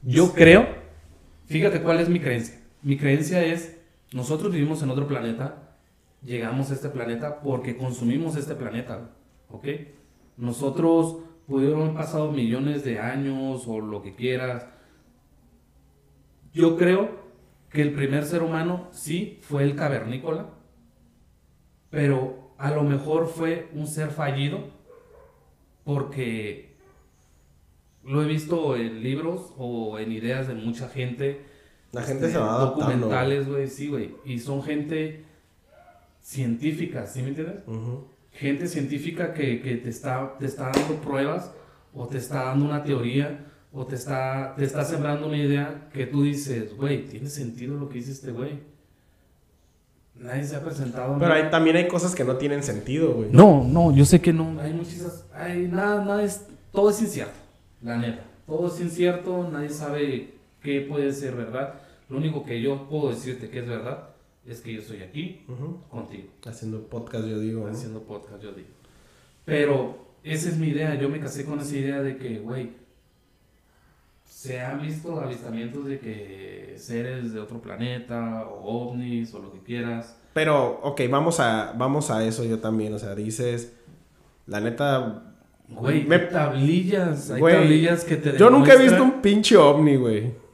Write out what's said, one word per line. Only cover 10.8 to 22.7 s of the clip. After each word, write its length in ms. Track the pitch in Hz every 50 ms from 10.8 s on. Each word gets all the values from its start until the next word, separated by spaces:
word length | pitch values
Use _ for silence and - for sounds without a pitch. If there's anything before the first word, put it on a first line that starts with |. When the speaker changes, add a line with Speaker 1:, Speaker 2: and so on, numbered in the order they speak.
| 170 165 165 165 160 160 - - - - - - _ -
Speaker 1:
pudieron 320 | 139 135 135 143 151 156 156
haber 120 | 156 160
pasado 360 | 156 156 - - 156 151 151
millones 540 | 143 135 120 113 117 127 139 143 147 143 -
de 160 | 135 113 104
años 640 | 107 120 131 139 139 139 135 131 135 135 131 127 123
o 140 | 120 110 110
lo 220 | 107 107 107 101 95
que 120 | 98 92
quieras. 520 | - 120 127 127 127 127 127 123 120 - - - - _ _ _ _ _ _ _ _ _ _ _ _ _ _ _ _ _ _ _ _ _ _ _ _ _ _ _ _ _ _ _ _ _ - _
Yo 240 | 165 165 165 165
creo 340 | 165 180 175 185 196 208 220 - - - - - _ _ _ _ _ _ _
que 120 | - 147 147
el 100 | 147 143
primer 320 | 143 139 135 139 147 147
ser 180 | 147 175 170 165
humano 460 | 165 165 160 165 175 180 180 - - -
sí 460 | - - 151 160 175 214 - - - -
fue 200 | - 143 143 139
el 120 | 143 139
cavernícola, 680 | 143 160 147 139 117 107 110 127 131 - 160 156 170 214 - - - _ _ _ _ _ _ _ _ _ _ _ _ _ _ _ _ _ _ _ _ _ _ _ _ _ _
pero 640 | - 151 143 139 139 131 131 131 - - - - - -
a 120 | 143 147